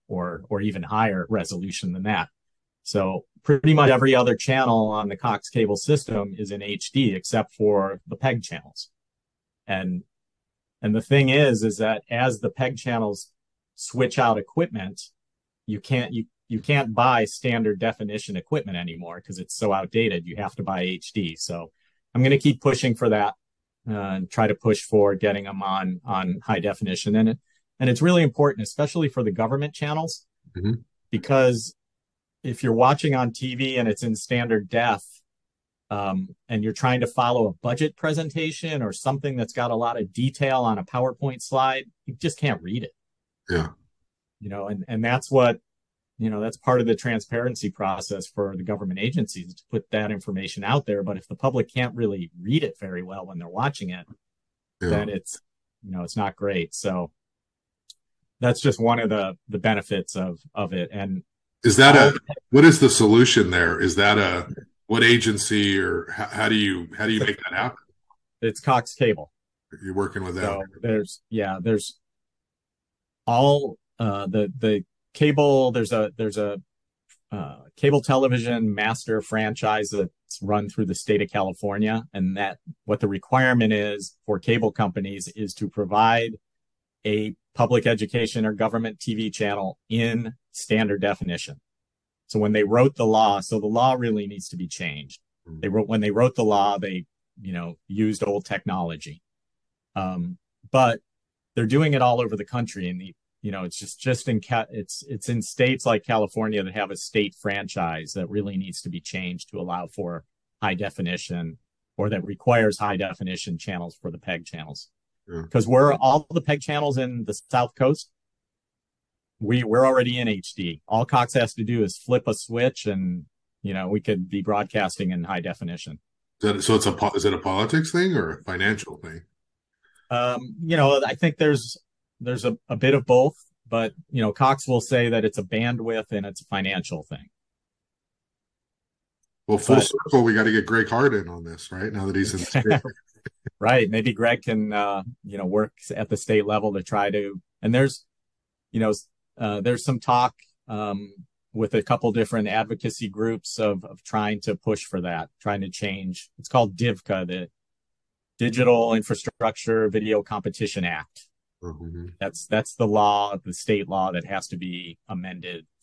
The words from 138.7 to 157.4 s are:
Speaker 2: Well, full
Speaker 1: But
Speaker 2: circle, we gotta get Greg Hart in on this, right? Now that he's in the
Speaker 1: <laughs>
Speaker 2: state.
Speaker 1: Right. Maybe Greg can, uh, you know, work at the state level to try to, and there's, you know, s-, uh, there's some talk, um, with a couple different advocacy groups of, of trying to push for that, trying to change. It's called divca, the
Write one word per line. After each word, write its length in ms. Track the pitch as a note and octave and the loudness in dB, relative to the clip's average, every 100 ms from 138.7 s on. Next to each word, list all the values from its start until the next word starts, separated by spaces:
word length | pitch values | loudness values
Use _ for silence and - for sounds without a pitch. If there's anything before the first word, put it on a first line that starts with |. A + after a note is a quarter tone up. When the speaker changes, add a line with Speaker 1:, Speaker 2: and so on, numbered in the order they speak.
| _ _ _ _ _ _ _ - | _ _ _ _ _ _ _ 0
Speaker 2:
Well, 100 | G#2 | 0
full 180 | - C3 | 6 6
Speaker 1:
But 80 | |
Speaker 2:
circle, 400 | B2 - - C3+ | 6 2 4 6
we 100 | A#2 | 6
gotta 200 | A2 A2 | 6 4
get 120 | G#2+ G#2 | 4 2
Greg 220 | A2+ A2 | 2 2
Hart 260 | A#2 C#3 | 2 4
in 140 | G#2+ E2+ | 2 -2
on 160 | F2 | -10
this, 260 | E2 E2 - | -12 -14 -12
right? 220 | F#2 G#2+ | -8 -6
Now 140 | G#2+ G2 | -4 -2
that 100 | G2 | 0
he's 180 | F2+ | 0
in 60 | F#2 | -2
the 60 | E2+ | -2
Speaker 1:
<laughs> 0 | |
Speaker 2:
state. 360 | C#3 A2 D3 - - _ _ - - - - | 0 4 2 0 -12 _ _ -20 -18 -18 -4
Speaker 1:
Right. 300 | A2 B2+ G#2 | 2 4 4
Maybe 240 | A2 A2+ | 2 0
Greg 300 | G#2+ A#2 A#2 | 2 2 0
can, 280 | - A2 G#2+ | 0 -2 0
uh, 320 | G#2 G2+ G2 F#2+ B2 G2 | 0 -2 -2 -6 -14 -14
you 120 | G2+ | -8
know, 80 | F#2 | -2
work 280 | G#2 A2 - - | 0 -2 -4 -12
at 140 | - A2 | -8 -4
the 80 | G#2 | -4
state 300 | - G#2+ G2+ | 0 0 2
level 260 | G#2+ G#2+ | 0 0
to 100 | G2 | -4
try 280 | F#2 G#2 G2+ | -4 -2 0
to, 300 | G#2 G2+ F#2+ - _ | -2 -4 -8 -18 _
and 140 | G#2+ B2 | 0 2
there's, 300 | C3+ - _ _ _ _ _ _ _ | 2 -2 _ _ _ _ _ _ _
you 80 | A2+ | -2
know, 100 | A2 | 0
s-, 180 | G#2 - _ _ - | -2 -6 _ _ -8
uh, 220 | A2 G#2 | -6 -2
there's 220 | G2 B2 | -2 -2
some 160 | - B2 | -2 -2
talk, 360 | - B2+ B2 - _ _ - | 2 2 2 -2 _ _ -12
um, 440 | G#2+ G#2 G2 G2+ G2+ - _ _ | -6 -4 -6 -8 -18 -20 _ _
with 200 | A2 A2 | -4 -2
a 80 | A2+ | 0
couple 300 | - A#2+ A#2 | 0 0 0
different 360 | A2 A2 A2+ G#2 | 0 0 -2 -2
advocacy 640 | G#2 G#2+ A2 A2+ - A2 | -2 -2 -4 -6 -6 -8
groups 480 | F#2+ A2+ A2+ - - | -4 -2 -4 -6 -2
of, 260 | G#2+ F#2+ | -2 -2
of 200 | D#2 D2+ | -6 -18
trying 360 | - A2 G#2 G#2+ | -6 -4 -2 -2
to 140 | A2 G2 | -4 -4
push 280 | - G#2+ | -2 -4
for 180 | - F#2+ | -4 -6
that, 280 | F2 E2+ E2 _ | -4 -6 -8 _
trying 200 | G#2 G2+ | -6 -4
to 80 | F#2+ | -6
change. 600 | - G#2 F#2+ F#2+ F2+ - - | -6 -6 -6 -8 -10 -14 -20
It's 120 | - | -2
called 260 | B2+ A2+ F2+ | 2 2 0
divca, 500 | A#2 G#2 - F#2+ F2+ | -2 -2 -4 -4 -4
the 240 | F2+ | -6